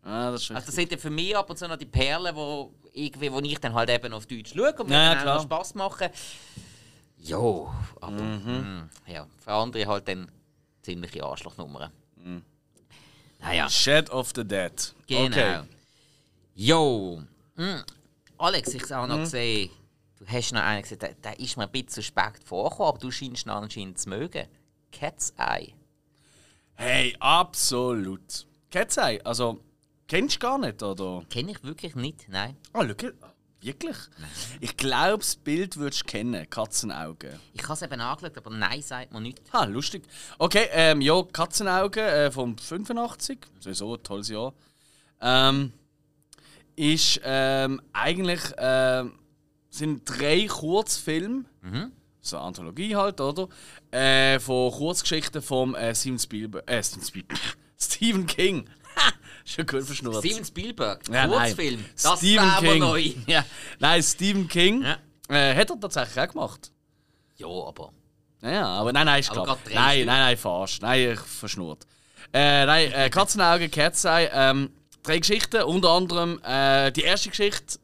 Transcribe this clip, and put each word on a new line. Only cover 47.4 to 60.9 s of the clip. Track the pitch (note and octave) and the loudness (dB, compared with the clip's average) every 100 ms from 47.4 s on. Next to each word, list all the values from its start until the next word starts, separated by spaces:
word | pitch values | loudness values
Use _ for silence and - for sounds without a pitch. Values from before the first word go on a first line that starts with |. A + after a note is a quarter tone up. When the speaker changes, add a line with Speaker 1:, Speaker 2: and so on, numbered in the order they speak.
| C3+ C3+ C3+ C3+ _ | 2 2 0 -2 _
Speaker 1:
eigentlich, | - B2 F3 F#3 F3 - - | -2 0 0 -2 -2 -6 -2
ähm, | B2+ C3 C3 B2+ A#2+ - _ _ _ _ _ | 2 4 4 2 -2 -12 _ _ _ _ _
sind | - D#3 C#3 | -6 -4 -4
drei | - B2 C#3 E3 G#3+ | -6 -2 4 4 2
Kurzfilme, | - D#3 F#3+ A3 - - D#3+ F#3+ C4 B3 _ | -4 0 0 0 -2 -2 -4 -2 -6 -8 _
Speaker 2:
Mhm. | F2+ G#2+ A3+ - _ _ | -8 -8 -8 -14 _ _
Speaker 1:
so | - E2+ | -10 -8
eine | D#2 | -8
Anthologie | F#2 E2 G#2+ G#3 G#3 | -10 -12 -8 -4 0
halt, | C#3+ G2 | 0 0
oder? | C3+ D3 F#3 - - - _ | -4 -2 -8 -10 -20 -20 _
Äh, | B2 C3+ C3+ C3+ C3+ | 2 6 6 6 4
von | - B2+ B2+ | 2 2 2
Kurzgeschichten | - D3+ F3+ - D#3+ D3 D3+ | 0 -2 -2 0 -2 -2 -8
vom, | - C3 B2+ | -2 0 0
äh, | B2+ A#2 | 0 -2
Steven | A2+ C3+ B2 | -2 -2 -4
Spielberg, | - G#2+ A2 G#2 - | -4 -6 -8 -10 -2
äh, | A#2+ | -2
Steven | G2+ - - | -2 -6 -10
Spielberg, | F#2+ - - - - | -12 -10 -8 -8 -10
<laughs> | _ _ | _ _
Stephen | - - A3+ G3 E3+ | -4 0 2 2 0
King. | - F#3 F3 - - - - | 2 2 2 -6 -20 -12 4
<laughs> | D4 - - - | 4 4 -14 -20
Schon | - - D#3+ | -12 -6 -2
gut | C#3 | -2
verschnurrt. | C3+ C#3 B2 A2 | -4 -6 -4 -2
Speaker 2:
Steven | D#3+ A3 | -2 -4
Spielberg, | - - G#3 A#3+ A2+ | -6 -10 -10 -4 -4